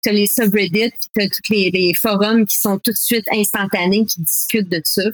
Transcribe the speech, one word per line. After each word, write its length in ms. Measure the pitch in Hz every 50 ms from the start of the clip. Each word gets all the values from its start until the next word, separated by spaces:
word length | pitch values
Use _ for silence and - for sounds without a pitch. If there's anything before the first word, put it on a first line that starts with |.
t'as 100 | - 220
les 140 | 208 208 208
subreddits, 640 | 202 - - 233 208 190 214 196 180 165 214 220 240
puis 180 | - - - - -
t'as 140 | 214 202 190
tous 240 | - - - -
les, 180 | 214 208 190 180
les 240 | 180 185 185 175 175
forums 500 | - - 226 208 196 208 214 226 233 220
qui 140 | 202 - -
sont 180 | - 208 196 190
tout 120 | _ 247
de 60 | 208
suite 300 | - - - 240 226 - -
instantanés, 720 | - 220 208 - - 214 196 196 - 190 175 185 196 214 226
qui 160 | 208 - 175
discutent 480 | 165 - - - - - - 220 202 180
de 140 | 180 165 156
ça. 180 | - - - 190 214